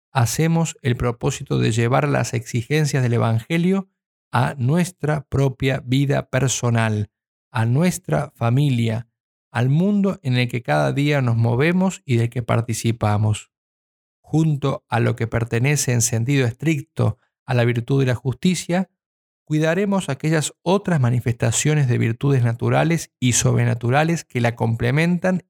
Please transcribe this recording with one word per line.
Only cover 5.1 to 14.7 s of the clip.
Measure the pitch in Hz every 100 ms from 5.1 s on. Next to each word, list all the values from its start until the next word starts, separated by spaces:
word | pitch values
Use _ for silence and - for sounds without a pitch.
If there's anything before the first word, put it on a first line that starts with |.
| 151 -
propia | 131 139 120 131 131
vida | 123 131 139 135 127
personal, | 131 131 - 120 117 113 107 104 _ _ _ _
a | - 113
nuestra | 127 180 175 - 156 143 -
familia, | 117 127 147 123 113 113 117 _ _ _ _
al | - 127
mundo | 147 190 208 196 -
en | 139 123
el | 123
que | 123
cada | - 151 143
día | 131 143 147
nos | 123 113
movemos | 117 120 156 180 190 - -
y | 117
del | 117
que | 127
participamos. | 117 117 113 110 117 113 107 104 107 107 - _ _ _ _ _ _ _
Junto | - 151 160 143 143